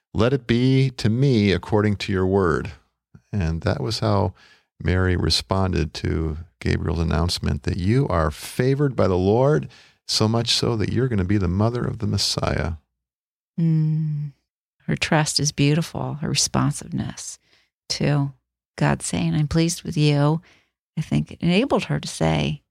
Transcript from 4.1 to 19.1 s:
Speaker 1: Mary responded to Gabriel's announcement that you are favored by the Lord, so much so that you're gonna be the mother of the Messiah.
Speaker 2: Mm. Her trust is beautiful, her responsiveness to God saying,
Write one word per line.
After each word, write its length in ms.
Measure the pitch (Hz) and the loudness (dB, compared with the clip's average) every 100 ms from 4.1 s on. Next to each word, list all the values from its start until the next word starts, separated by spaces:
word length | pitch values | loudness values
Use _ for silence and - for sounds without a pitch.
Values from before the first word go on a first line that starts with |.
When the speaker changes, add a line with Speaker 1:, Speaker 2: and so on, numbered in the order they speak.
| 101 95 - - _ _ - | 2 0 -4 -16 _ _ -6
Speaker 1:
Mary 320 | 92 90 92 90 | 0 2 2 2
responded 760 | 90 - - 95 95 85 78 - | 0 0 0 0 0 0 -2 -4
to 440 | - 82 80 82 82 _ | -4 -2 -4 -6 -12 _
Gabriel's 400 | 87 87 87 82 | -2 -2 -2 -2
announcement 640 | 82 80 85 - 82 - | 0 0 -2 -2 -4 -4
that 140 | - 95 | -4 -2
you 320 | 90 120 143 | 0 0 2
are 200 | 87 78 | 0 0
favored 640 | - - - 127 135 143 113 | -2 -6 -2 0 2 0 2
by 120 | 98 | 2
the 100 | 90 | 4
Lord, 520 | 95 110 135 156 131 - - _ - | 4 4 4 2 -2 -12 -20 _ -6
so 220 | - 110 | 0 2
much 220 | 117 117 | 2 0
so 220 | - 117 117 | 0 0 0
that 160 | - | 0
you're 160 | 101 131 | 0 0
gonna 160 | 110 | 0
be 140 | 90 107 | 2 2
the 100 | 90 | 2
mother 380 | 90 110 120 117 | 2 0 0 -4
of 140 | 107 | -4
the 80 | 104 | -4
Messiah. 680 | 104 - - - 71 78 80 _ _ _ _ _ _ _ - | -2 -2 -2 -2 -2 -2 -6 _ _ _ _ _ _ _ -2
Speaker 2:
Mm. 760 | 165 160 156 156 156 147 147 - _ _ _ _ - | 2 2 2 0 -2 -4 -8 -12 _ _ _ _ -6
Her 100 | - | -4
trust 440 | - 160 151 - | 0 0 0 -2
is 120 | 147 | -4
beautiful, 640 | - 143 151 165 - 127 139 | 0 2 2 -2 -6 -8 -6
her 140 | 151 | -4
responsiveness 1120 | 139 - 135 131 147 - 135 - - - - _ _ _ _ - | -2 -2 0 -2 -2 -6 -6 -6 -10 -14 -16 _ _ _ _ -8
to 440 | - 147 143 139 - _ _ _ - | -2 0 0 0 -6 _ _ _ -2
God 260 | 147 139 | 0 0
saying, 320 | - | -4